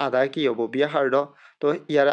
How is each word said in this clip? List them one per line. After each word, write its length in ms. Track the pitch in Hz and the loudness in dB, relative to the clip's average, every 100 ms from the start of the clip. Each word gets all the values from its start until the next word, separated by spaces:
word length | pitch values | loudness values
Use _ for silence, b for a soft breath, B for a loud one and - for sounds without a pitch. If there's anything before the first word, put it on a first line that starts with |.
| 139 | -2
আধা 160 | 127 135 | 0 0
কি 160 | 156 139 | 0 -2
হ'ব, 120 | 113 113 | -2 -2
ব্যাসাৰ্ধ, 400 | 131 147 151 135 135 143 b b _ | -2 -2 0 0 0 -2 b b _
তো 60 | 147 170 - | -2 -2 -2
ইয়াৰে 200 | 147 139 | 2 2